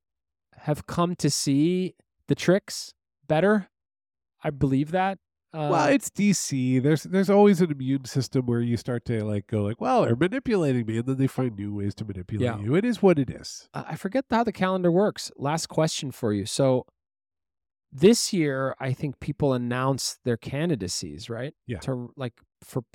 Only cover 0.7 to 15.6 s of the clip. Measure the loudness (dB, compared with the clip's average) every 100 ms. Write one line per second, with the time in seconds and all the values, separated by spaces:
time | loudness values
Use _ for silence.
0.7 | -6 -4 -2 -2 0 0 0 0 2 2
1.7 | 0 -4 -10 _ _ -4 0 2 2 0
2.7 | -12 -14 -18 _ _ -2 2 4 2 0
3.7 | _ _ _ _ _ _ _ -8 -2 2
4.7 | 2 0 0 -2 -4 _ _ _ -6 0
5.7 | 2 4 2 0 0 2 2 0 -2 2
6.7 | 2 2 0 0 0 4 6 8 6 2
7.7 | 0 -2 -2 -2 -4 0 0 0 0 0
8.7 | -2 -2 -6 -4 -4 -2 -4 -2 -2 -2
9.7 | -2 0 2 2 2 0 0 0 2 2
10.7 | 2 0 -2 -2 0 0 0 -4 -4 -6
11.7 | -4 -4 -4 -8 -10 -6 -2 -2 -2 -2
12.7 | 0 0 4 4 4 0 -6 -14 -16 -14
13.7 | -12 -10 -8 -6 -4 0 0 0 -2 -2
14.7 | 0 2 2 2 -2 -10 -6 -4 -4